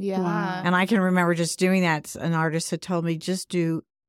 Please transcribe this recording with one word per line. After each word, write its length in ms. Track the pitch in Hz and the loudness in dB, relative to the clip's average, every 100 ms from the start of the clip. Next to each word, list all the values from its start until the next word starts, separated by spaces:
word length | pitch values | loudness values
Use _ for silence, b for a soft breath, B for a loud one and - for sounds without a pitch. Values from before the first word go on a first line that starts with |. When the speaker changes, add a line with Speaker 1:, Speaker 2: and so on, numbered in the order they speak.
Speaker 1:
Yeah. 180 | 196 190 | -4 -2
Speaker 2:
Wow. 420 | 180 170 180 180 | -2 -2 -2 -2
Speaker 3:
And 120 | 175 180 | 0 2
I 80 | |
can 160 | 190 220 | 2 2
remember 320 | 185 185 170 | 4 4 4
just 240 | 170 165 - | 2 0 0
doing 240 | 185 190 | 2 4
that. 320 | 175 151 - - | 2 0 -4 -6
An 180 | 165 | -2
artist 360 | 165 160 160 - | 0 0 -2 -4
had 120 | 165 | -6
told 220 | - 175 170 | -2 -2 0
me, 100 | 165 | -2
"Just 320 | - 185 - | -4 -6 -4
do 340 | 180 165 165 - _ | -2 0 -2 -6 _